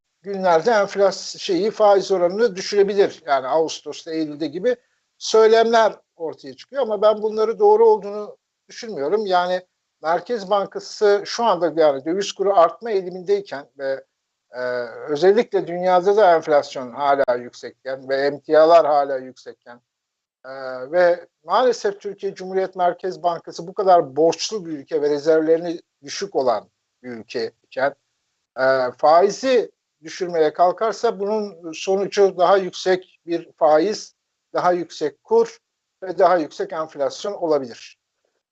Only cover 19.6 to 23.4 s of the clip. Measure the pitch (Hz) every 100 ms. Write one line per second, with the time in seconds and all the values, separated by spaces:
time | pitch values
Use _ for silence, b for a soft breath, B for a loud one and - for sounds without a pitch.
19.6 | 123 120 _ _ _ _ _ _ 131 135
20.6 | 131 127 131 175 175 175 - _ 156 202
21.6 | 254 226 208 202 202 190 196 190 185 185
22.6 | 185 185 175 170 185 160 175 165